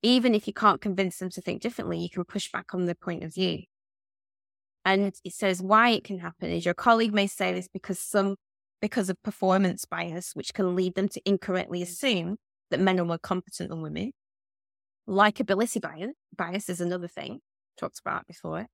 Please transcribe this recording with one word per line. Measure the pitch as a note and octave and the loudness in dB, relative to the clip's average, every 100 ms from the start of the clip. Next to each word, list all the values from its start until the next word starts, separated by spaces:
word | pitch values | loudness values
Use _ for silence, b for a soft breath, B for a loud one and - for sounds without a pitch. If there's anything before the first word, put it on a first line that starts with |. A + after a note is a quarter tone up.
Even | A3 B3+ A#3+ | 6 6 6
if | G#3+ G#3+ | 4 0
you | |
can't | - G#3+ - | 4 4 4
convince | G#3+ F#3 F#3+ - | 0 0 -2 -2
them | F#3 | -8
to | F3+ | -6
think | F3+ F3+ | -6 -4
differently, | A#3 - E3+ E3+ | -6 -6 -6 -4
you | F3 | -4
can | - | -6
push | F3 G3+ - | -6 -6 -4
back | G3 F3+ | -6 -6
on | F3+ F3+ | -2 -2
their | |
point | E3+ - E3 | -4 -6 -6
of | D#3+ | -8
view. | F3+ F#3 D#3 E3+ _ _ _ _ _ _ _ _ _ _ _ | -2 -2 -2 -10 _ _ _ _ _ _ _ _ _ _ _
And | F#3 F#3+ G3+ - | 2 2 2 -2
it | F#3 | -14
says | - G3 F#3 | -4 -2 -2
why | F#3+ G#3+ A#3+ | 4 6 6
it | A3 | 4
can | - F#3+ | -2 -8
happen | F3 - E3+ | -8 -8 -4
is | E3+ | -2
your | E3+ | 0
colleague | F3 - A3+ A3+ | 2 4 6 6
may | G#3 G3 | 2 0
say | - F#3 | 0 -2
this | F3+ F3+ | -2 -6
because | F#3+ - F3+ | -12 -8 -8
some, | - G#3 G3 G3 _ _ _ _ | 0 2 2 -2 _ _ _ _
because | G#3+ - F#3 | -4 -2 -2
of | F3+ | -2
performance | - - F#3+ F#3 F#3+ - | -6 0 4 6 4 0
bias, | - E3+ E3+ E3 - | -6 -6 -4 -6 -8
which | - - | -8 -8
can | - F#3+ | -2 0
lead | F3+ F#3 | 2 0
them | F3+ G3 | 0 -2
to | - - | -2 0
incorrectly | G3 - F#3 - F3 | 0 2 -2 -2 -4
assume | F3 F3 C#4 G3+ E3+ G#3 _ _ _ | -6 -2 0 2 0 -6 _ _ _
that | - | 2
men | F#3+ F#3 | 4 4
are | |
more | E3+ E3 | 2 -2
competent | - F#3 - - F3 | -2 -4 -4 -10 -8
than | E3 | -6
women. | D#3 D3+ G#3 - _ _ _ _ _ _ _ _ - | -6 -4 -6 -8 _ _ _ _ _ _ _ _ -2
Likability | G3 G#3 G#3 G#3 G3 A#3+ G#3+ | 4 4 4 0 2 2 -2
bias, | D#3 D#3 G#3 D4+ _ | -6 -8 -10 -10 _
bias | - E3+ F#3+ - | -8 -6 -6 -6
is | F3 | -4
another | F3 F3+ F3 | -2 -2 -6
thing | - C#3+ A#3+ _ _ _ - | -10 -12 -12 _ _ _ -10
talked | - - | -10 -8
about | - - - | -6 -6 -8
before | F3 E3 D#3+ A3+ | -14 -8 -6 -8